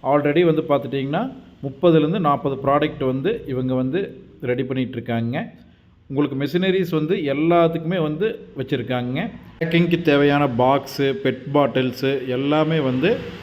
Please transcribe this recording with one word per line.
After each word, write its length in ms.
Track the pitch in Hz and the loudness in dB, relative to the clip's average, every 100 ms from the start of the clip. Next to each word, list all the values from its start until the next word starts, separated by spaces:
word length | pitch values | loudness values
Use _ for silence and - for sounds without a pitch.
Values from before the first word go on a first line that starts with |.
| 131 | 2
Already 320 | 147 147 147 175 | 2 2 4 4
வந்து 140 | 151 156 | 2 0
பார்த்துட்டிங்கன்னா 540 | 139 120 139 135 165 262 - - - | -2 0 -6 -2 -4 -4 -10 -20 -12
முப்பதுலேருந்து 560 | 139 131 175 160 147 202 151 | -12 2 4 4 2 0 0
நாற்பது 300 | 143 139 135 | 0 -2 -2
ப்ராடக்ட் 380 | 135 143 151 - 131 | 2 2 2 -2 -2
வந்து 220 | 131 165 233 - | 0 -2 -4 -4
இவங்க 200 | 127 127 131 | -4 -2 -2
வந்து 200 | 131 165 196 - - - 127 | 0 -2 -6 -12 -20 -8 -4
ரெடி 140 | 123 127 | -2 -2
பண்ணிட்டு 280 | 131 123 117 | -4 -4 -6
இருக்காங்க. 360 | - 117 117 143 226 - - _ _ _ _ | -4 -2 -2 -4 -8 -14 -20 _ _ _ _
உங்களுக்கு 260 | 139 147 131 | -2 -2 -2
மிஷினரிஸ் 520 | 139 175 190 185 170 156 | -2 0 0 0 0 -2
வந்து 180 | 151 202 143 | 0 -2 -2
எல்லாத்துக்குமே 640 | 139 165 170 165 165 160 185 | 0 2 4 4 0 -4 -2
வந்து 240 | 156 151 214 - - - | -2 -2 -4 -4 -12 -10
வச்சுருக்காங்க. 600 | 127 135 117 123 123 135 208 - - - | -4 -4 -2 -4 -2 -4 -6 -10 -20 -6
பேக்கிங்க்கு 380 | 165 170 170 170 165 | 0 2 2 2 4
தேவையான 360 | 143 143 143 143 117 | 6 6 4 2 4
பாக்ஸு, 460 | 127 139 139 - 139 127 | 4 4 0 -2 0 0
பெட் 200 | 131 127 - 143 | -2 -2 0 2
பாட்டில்ஸு 560 | 135 127 127 123 135 135 127 127 | 2 2 -2 -2 -2 -2 -2 -2
எல்லாமே 420 | 139 151 156 160 135 | 0 2 2 0 0
வந்து 220 | 127 170 254 - - | 0 0 0 -6 -14